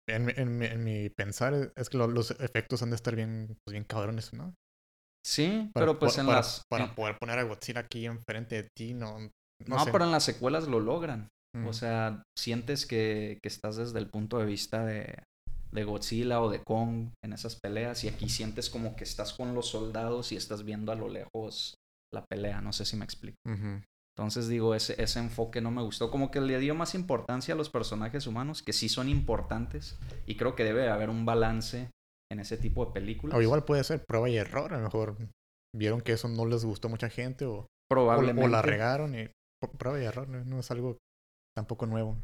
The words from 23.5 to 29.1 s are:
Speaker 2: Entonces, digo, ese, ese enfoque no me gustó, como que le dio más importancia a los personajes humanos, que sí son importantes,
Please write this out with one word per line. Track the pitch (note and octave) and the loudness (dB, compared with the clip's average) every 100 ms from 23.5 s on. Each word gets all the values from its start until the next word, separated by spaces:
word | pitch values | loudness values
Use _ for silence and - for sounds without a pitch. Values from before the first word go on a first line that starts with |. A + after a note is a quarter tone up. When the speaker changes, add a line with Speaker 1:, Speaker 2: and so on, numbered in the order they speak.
| G2+ G#2 G2+ - _ _ - | -4 -4 -6 -10 _ _ -6
Speaker 2:
Entonces, | G#2+ A#2+ A#2 | -4 -2 0
digo, | A#2 A2+ | 2 4
ese, | A2 - - | 2 0 0
ese | A2 A#2+ | 0 0
enfoque | A#2 A#2 A2+ A#2+ | -2 -2 -2 -2
no | A2+ | -2
me | A#2+ | -2
gustó, | A2 - A#2 | -2 -2 -2
como | C#3 C3+ | 0 0
que | C#3+ | 0
le | C3+ C3 | 2 2
dio | C#3 | 0
más | D#3+ E3 | 0 -2
importancia | F#3+ F3+ A#2+ A2+ B2+ D#3+ | -2 0 0 0 -2 -2
a | D#3 | -2
los | - | 0
personajes | B2+ A#2+ G#2+ A2+ C#3+ C3 | -2 -2 -2 -4 -4 -4
humanos, | A2+ C#3 D#3 | -4 -4 -4
que | - | -2
sí | - A2 | -2 0
son | B2+ | 0
importantes, | C3 | 2